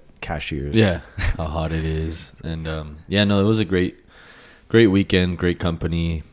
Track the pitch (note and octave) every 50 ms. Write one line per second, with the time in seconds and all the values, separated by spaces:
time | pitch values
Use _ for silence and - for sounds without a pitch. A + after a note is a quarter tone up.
0 | - - - - - - D#2 D2+ - - D#2+ C#2 C#2 D2 C#2+ A2 A2 G2 E2+ D#2
1 | - - - - - - - - D#2+ D#2 D2+ E2 D#2+ D#2+ D#2+ D#2+ D#2+ D#2+ D#2 D#2
2 | D#2+ D#2+ D#2+ - - - - - - E2 E2 D#2+ D#2+ D#2+ D#2 D#2 D2+ D2+ D2 D#2
3 | - - F#2 G2+ G#2 G2+ G2+ G2+ G2 G#2+ A2+ A2 G#2 E2 F#2+ F2+ F#2 - - -
4 | _ - - - - - - - - - - _ _ - - A2+ A#2 G2 F#2+ G2
5 | F#2+ - G2+ F2+ F2+ F2+ F2 E2 F2+ F2 E2+ - - F2 E2 E2 - E2 E2 E2+
6 | E2 E2+ E2 D#2 - -